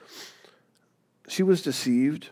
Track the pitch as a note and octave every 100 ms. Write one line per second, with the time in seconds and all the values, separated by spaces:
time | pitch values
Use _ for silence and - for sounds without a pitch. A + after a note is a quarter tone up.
0 | - - - - - _ _ _ _ _
1 | _ _ - - F#3+ F3+ D3+ B2+ C3 A#2+
2 | C3+ D#3 -